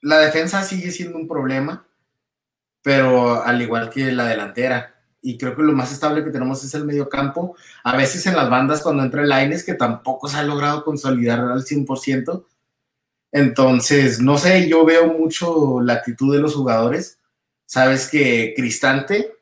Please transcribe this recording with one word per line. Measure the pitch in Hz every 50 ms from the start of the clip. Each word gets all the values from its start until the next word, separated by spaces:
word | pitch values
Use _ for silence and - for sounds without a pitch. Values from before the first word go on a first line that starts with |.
| -
la | 143 156 156
defensa | 156 151 151 160 160 180 185 196 190
sigue | - 190 185 175 180
siendo | 175 - 180 170 170 160
un | 160 -
problema, | 160 147 131 131 131 135 139 151 185 190 _ _ _ _ _ _ _ _ _ _ _ _ _ _ _ _ _ _ _ _ _
pero | 139 139 135 135 131 127 123 123 120 120 113 113
al | 120 120 123
igual | 120 113 117 113 113 113
que | - 135 135 131 127
la | 123 120
delantera, | 117 113 107 101 101 95 117 123 131 127 113 - - _ _ _ _ _ _ _
y | 131 120
creo | 117 135 127 120
que | 143 156
lo | 151 151
más | 135 131 127 -
estable | - - 151 151 151 -
que | -
tenemos | - 131 127 127 135 135 -
es | 139 -
el | 151 147
medio | 147 143 143 143 143
campo. | - 139 135 139 - 165 175 180 175 - - - - - _
A | 117 120
veces | 131 139 - - 180 -
en | 190 180
las | 156 139 123
bandas | 123 127 135 135 151 147
cuando | - 170 147 143 135
entra | 127 123 143
el | 147 143
Lainez, | 139 135 139 143 165 175 -
que | - 175
tampoco | - 127 120 110 - _ 131 131 - - 143
se | 139 143
ha | 147
logrado | 143 147 143 143 147 147 151 147
consolidar | 156 147 139 - 135 131 123 120 117 117 120
al | 123 123 123 131 131
cien | - 147 147 135
por | - 135 127
ciento. | - - 135 131 120 160 170 185 - _ _ _ _ _ _ _ _ _ _ _ _ _ _ _ _ _
Entonces, | - 143 143 127 117 - 135 131 127 123 117 - 147 143 135 127 113 113
no | 123 135 147 147
sé, | 143 180 185 185 180 156
yo | 165 165 160
veo | 156 165 170 165 165
mucho | 160 160 160 160 160 - 175 170 165 160 147 135 127 123 120
la | 123 120
actitud | 117 - 123 117 - 131 135 143
de | 143
los | 147 156 147
jugadores. | 143 135 127 113 113 113 120 135 170 180 - - _ _ _ _ _ _ _ _ _ _
Sabes | _ - 127 131 131 135 131 - -
que | - 147 139 127 120 117 110 110 -
Cristante | - 127 120 117 - - 135 131 139 139 - 196 208 233 - - _